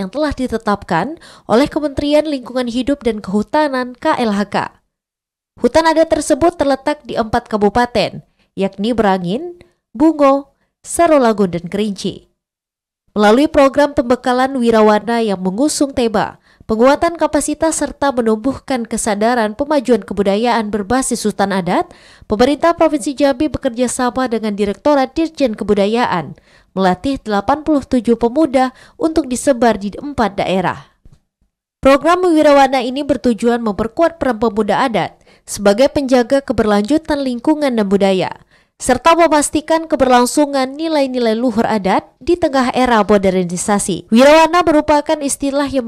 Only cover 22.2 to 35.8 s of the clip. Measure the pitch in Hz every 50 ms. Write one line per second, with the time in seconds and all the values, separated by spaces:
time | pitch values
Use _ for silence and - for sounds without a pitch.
22.2 | - - 214 208 247 269 294 285 - 330 339 339 339 311 294 294 302 302 269 240
23.2 | 285 277 277 262 311 302 - - - 269 233 233 254 233 - - 254 247 - 254
24.2 | 262 247 233 220 214 220 208 196 208 202 196 - - 294 302 277 262 262 - 320
25.2 | 330 311 320 - 277 240 214 - 220 196 208 202 196 208 226 233 247 - - 175
26.2 | 151 131 - - _ _ _ _ _ _ - 185 190 185 180 180 - 277 269 269
27.2 | - 214 208 196 202 - 277 302 302 320 311 277 254 - - 254 202 240 233 226
28.2 | - 233 240 302 320 277 240 262 254 254 - - - - _ - 330 330 320 330
29.2 | 294 262 247 233 - 294 269 233 247 233 214 196 196 208 180 - - 294 277 -
30.2 | 233 196 196 - 165 - 180 190 175 156 113 - - _ _ _ - - - _
31.2 | _ _ _ _ _ _ _ _ _ _ _ _ - 262 269 277 254 320 349 359
32.2 | 370 359 320 311 302 302 285 277 269 262 269 262 240 254 247 277 294 277 294 -
33.2 | - 254 233 190 226 233 233 240 233 220 196 180 214 220 - - 330 320 330 -
34.2 | - 262 240 208 240 226 202 220 214 208 196 156 247 269 220 180 151 - - _
35.2 | _ _ _ _ _ - - - 202 202 202 220